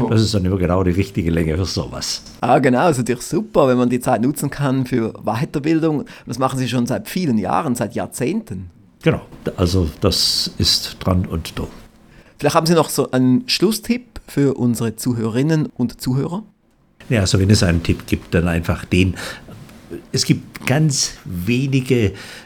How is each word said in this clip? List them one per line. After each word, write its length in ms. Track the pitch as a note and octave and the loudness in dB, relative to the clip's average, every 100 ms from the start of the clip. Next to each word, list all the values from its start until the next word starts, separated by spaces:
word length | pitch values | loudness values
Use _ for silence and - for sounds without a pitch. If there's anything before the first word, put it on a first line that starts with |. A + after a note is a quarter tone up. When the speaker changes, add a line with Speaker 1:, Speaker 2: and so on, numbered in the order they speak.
Speaker 1:
Oh. 80 | A#2 | 0
Speaker 2:
Das 140 | A2 | 2
ist 100 | G#2+ | 2
dann 140 | G#2+ F2+ | 2 0
immer 100 | G2 | 2
genau 260 | E2+ F2+ | 2 2
die 100 | F2+ | 2
richtige 380 | F2+ F#2+ - E2 | 2 0 -2 0
Länge 240 | E2 D#2+ D#2 | 0 0 0
für 80 | F2+ | -2
sowas. 560 | - C#2 - - - - - | -4 -6 -8 -8 -8 -12 -6
Speaker 1:
Ah, 180 | A#2+ C3+ | 2 4
genau, 300 | C3 B2 F3 | 4 4 2
ist 80 | C3 | 2
natürlich 240 | A#2+ A#2+ | 0 -4
super, 480 | - D3 G#3+ F3+ C3+ | -4 -4 0 2 4
wenn 80 | B2 | 4
man 140 | B2 | 2
die 100 | B2 | 0
Zeit 220 | C3 A#2 | 0 0
nutzen 260 | B2 D3 C#3+ | 0 -2 -4
kann 380 | - C#3+ C3+ B2+ | -2 -2 -2 0
für 260 | B2 A2+ - | -2 -2 -4
Weiterbildung. 840 | - A2 D3+ D3+ C#3+ D#3+ D#3+ D3 - - - | -4 -4 -2 -2 0 2 2 0 -4 -12 -10
Das 120 | A#2+ | -2
machen 200 | C3 C3 | -2 0
Sie 80 | B2+ | -2
schon 200 | B2+ A#2 | 0 0
seit 240 | A2+ - | -2 -4
vielen 260 | F#3 F3 A2 | -2 0 0
Jahren, 380 | F2+ D#2 D#3+ | 0 -2 -2
seit 200 | - G#2 | -2 -4
Jahrzehnten. 760 | - F2+ - C3 G#3+ - F#2 F2+ - _ _ | -4 -6 -4 -4 -4 -6 -10 -12 -18 _ _
Speaker 2:
Genau, 180 | D#3+ A#2+ - - - - | 0 0 -4 -12 -8 0
also 320 | F2+ F#2 E2 - | 2 2 0 0
das 500 | G2+ - - - - - | 0 2 0 -2 -4 -2
ist 400 | - - - - | 0 0 -4 -6
dran 260 | - F#2 F2 | 0 0 0
und 320 | E2 - - | -4 -6 -8
durch. 100 | E2+ - - _ - - - - | -10 -12 -20 _ -20 -20 -20 -4
Speaker 1:
Vielleicht 180 | - E3 | 0 2
haben 100 | D#3+ | 4
Sie 80 | |
noch 140 | E3+ D3 | 4 2
so 220 | - - | 0 0
einen 360 | B2+ B2+ B2 - | 2 4 4 2
Schlusstipp 720 | - F#3+ G#3+ - A#3+ - - - | 0 2 0 -2 -4 -6 -20 -6
für 260 | - C#3 | 0 2
unsere 420 | - B2 A2+ A#2 G#2+ | 2 0 0 -2 -2
Zuhörerinnen 680 | C3 A#2 A2 A2+ D3 D#3+ - | -4 -2 0 0 2 2 0
und 340 | - B2 - | -2 -4 -4
Zuhörer? 420 | C3+ C3 D#3 F3+ G#3+ _ _ _ _ - - | -2 -2 -2 -6 -10 _ _ _ _ -14 -2
Speaker 2:
Ja, 120 | A#2 | 0
also 180 | F#2 F#2+ | 4 4
wenn 100 | F#2+ | 6
es 140 | G#2+ | 6
einen 200 | F#2 E2+ | 4 2
Tipp 220 | - - - | 2 -2 -2
gibt, 260 | G#2 - | -4 0
dann 140 | F2+ E2+ | 0 2
einfach 360 | E2 E2 D#2 | 0 -2 -4
den. 300 | - F2+ F#2 E2+ - - - - - - - E2+ - | 0 2 2 0 -8 -12 -16 -20 -20 -20 -16 -16 -6
Es 140 | - | -2
gibt 420 | - E2+ - - - | 0 0 -2 -8 -2
ganz 460 | C#3 D#3 C#3 - - | 2 2 0 -4 -8
wenige 880 | G2 F2+ F#2+ A#2+ C#3 C3+ B2+ B2 G2+ - - - | -10 -6 -2 -2 0 0 2 2 2 -2 -12 -18